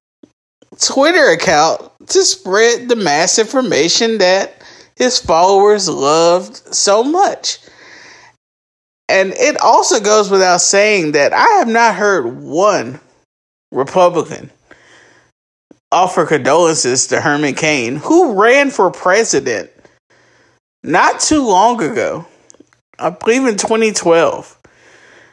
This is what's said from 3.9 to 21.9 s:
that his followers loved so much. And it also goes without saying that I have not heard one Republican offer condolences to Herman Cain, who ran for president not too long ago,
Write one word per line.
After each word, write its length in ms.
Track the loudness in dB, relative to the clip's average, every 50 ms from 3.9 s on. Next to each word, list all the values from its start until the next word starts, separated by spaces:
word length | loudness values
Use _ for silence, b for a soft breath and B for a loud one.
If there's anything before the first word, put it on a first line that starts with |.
| 0 -2 -2 -2 0 0
that 360 | 2 2 2 0 -2 -6 -10 _ B B B B B B B
his 220 | -4 -2 -2 -2 -4
followers 680 | -2 0 2 2 4 4 4 4 4 4 2 2 -2 -4
loved 680 | -4 -2 0 0 2 2 4 2 2 0 -2 -8 -14
so 480 | -20 -16 -10 -6 -4 0 0 0 0 0
much. 540 | 0 0 0 0 0 -2 -6 -8 -10 -10 -10 B B B B B B B B B B B B B B B B _ _ _ _ _ _ _ _ _ _ _ _ _ -2
And 240 | 0 0 0 0 -2
it 260 | -2 -2 -2 0 0
also 400 | 2 4 4 4 2 2 -2 -2
goes 300 | 0 2 2 2 2 2
without 320 | 0 2 2 2 2 0 0
saying 500 | 0 2 2 2 2 0 0 -2 0 0
that 220 | 0 0 2 2
I 120 | 2 2 4 2 2
have 100 | 0 0
not 260 | 0 2 2 0 0
heard 460 | 0 0 0 0 0 -2 -6 -8 -10
one 580 | -12 -6 -2 0 2 2 2 0 -4 -8 -12 -16 -20 _ _ _ _ _ _ _ _ _ _ _ _ _
Republican 800 | -6 -6 -6 -2 0 2 2 2 2 -2 -6 -6 -12 -16 -18 -20 _ _ b b b b b b b b b b b b b b b _ _ _ _ _ _ _ -20 _ _ _ 0
offer 320 | 0 0 0 0 -2 -2
condolences 840 | 0 -2 -2 0 0 2 2 2 2 0 0 -2 -2 -2 -2 -2 -2
to 120 | -4 -2
Herman 340 | -2 -2 -2 -2 -2 -4 -4
Cain, 420 | -2 -2 -2 -2 -2 -4 -6 -8
who 440 | -8 -2 2 2 2 2 2 2 2
ran 300 | 2 4 4 2 2 0
for 200 | 0 0 0 0
president 800 | -2 -2 -2 0 0 0 0 0 -2 -2 -2 -4 -6 -8 -8 -12 _ _ b b b b b b b b b b b b b b b b b _ _ _ -6
not 380 | -2 0 2 2 2 0 -2
too 260 | -2 0 0 0 2
long 360 | 2 2 4 4 2 2 0 -4
ago, 440 | -4